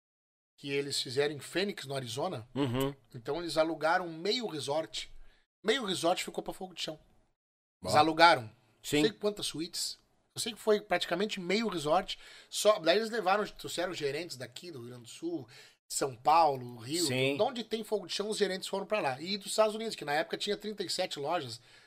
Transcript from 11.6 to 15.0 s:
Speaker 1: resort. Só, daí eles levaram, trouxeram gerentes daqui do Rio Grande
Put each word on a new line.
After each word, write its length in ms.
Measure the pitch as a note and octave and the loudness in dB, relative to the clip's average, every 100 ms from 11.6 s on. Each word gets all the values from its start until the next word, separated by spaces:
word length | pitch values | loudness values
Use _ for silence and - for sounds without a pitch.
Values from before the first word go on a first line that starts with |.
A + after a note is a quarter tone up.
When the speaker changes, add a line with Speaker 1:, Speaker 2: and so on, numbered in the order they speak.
| A3+ | 2
Speaker 1:
resort. 500 | F3 D3 F3 G3 - - - - | -2 2 2 2 -8 -12 -20 -10
Só, 300 | - G3+ G#3+ | 2 4 6
daí 180 | D#3+ G3 | 4 4
eles 120 | A3+ | 2
levaram, 340 | A3+ F3+ G3+ G3+ | 0 2 2 0
trouxeram 460 | - C#3+ - F#3 | -6 -8 -4 -4
gerentes 440 | E3+ C#3+ C#3+ F3 B2+ | -2 -4 -4 -8 -12
daqui 340 | B2 - F3 | -14 -14 -14
do 80 | C#3+ | -14
Rio 80 | A#2 | -14
Grande 140 | B2 | -16